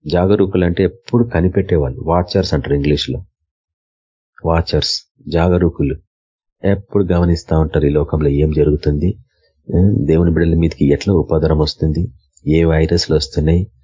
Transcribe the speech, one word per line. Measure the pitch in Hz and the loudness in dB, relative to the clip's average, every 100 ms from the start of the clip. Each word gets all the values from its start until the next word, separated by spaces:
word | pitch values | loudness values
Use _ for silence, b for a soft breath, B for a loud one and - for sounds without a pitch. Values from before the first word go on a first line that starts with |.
| 76 | -2
జాగరూకులు | 87 92 104 95 92 | 0 2 2 2 2
అంటే | 87 87 | 0 0
ఎప్పుడు | 90 - - 120 | -2 -2 -2 0
కనిపెట్టేవాళ్ళు, | 117 82 87 98 95 85 69 64 | 0 0 0 0 0 -2 -2 -6
వాచర్స్ | 78 87 - 98 87 | -2 -2 0 -2 0
అంటారు | 76 65 | -4 -2
ఇంగ్లీష్లో. | 71 71 71 - 64 - _ _ _ _ _ _ _ _ _ _ _ | -2 0 -2 -4 -8 -12 _ _ _ _ _ _ _ _ _ _ _
వాచర్స్, | 82 82 - 78 - - _ _ 76 | -2 0 0 -2 -2 -8 _ _ -4
జాగరూకులు | 82 87 87 85 - 69 67 _ _ _ _ _ _ | 0 2 2 0 0 -4 -4 _ _ _ _ _ _
ఎప్పుడు | 98 98 98 101 90 | -2 -2 -2 -2 0
గమనిస్తా | 87 85 82 - 80 | 2 2 0 0 0
ఉంటారు | 78 78 71 | 0 0 0
ఈ | |
లోకంలో | 73 71 78 73 | 0 0 0 0
ఏం | 71 78 | 0 0
జరుగుతుంది, | 76 73 76 - 73 87 - _ _ _ _ - 85 | 2 0 0 -2 -2 -4 -6 _ _ _ _ -4 0
ఏ, | 95 107 | 2 2
దేవుని | 73 80 85 | 2 2 2
బిడ్డల | 80 82 | 2 2
మీదకి | 82 80 - 69 | 2 0 0 0
ఎట్లా | 71 101 | 0 0
ఉపద్రవం | 90 71 82 78 78 | 0 0 0 0 0
వస్తుంది, | 76 - 78 78 90 - _ _ - | 0 -2 -4 -2 -6 -10 _ _ -2
ఏ | 80 | 2
వైరస్లు | 82 80 80 85 - 78 | 2 2 0 0 0 -2
వస్తున్నాయి | - - 76 87 101 _ | -2 -2 0 0 -2 _